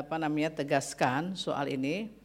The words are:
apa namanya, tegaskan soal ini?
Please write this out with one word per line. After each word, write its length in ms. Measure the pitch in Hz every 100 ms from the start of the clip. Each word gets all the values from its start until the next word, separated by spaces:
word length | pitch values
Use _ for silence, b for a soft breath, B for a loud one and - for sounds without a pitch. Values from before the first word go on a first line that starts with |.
apa 140 | 147 160
namanya, 320 | 156 151 156
tegaskan 880 | 160 139 139 - - 143 131 180 185
soal 320 | - 139 139
ini? 400 | 135 135 180 220 -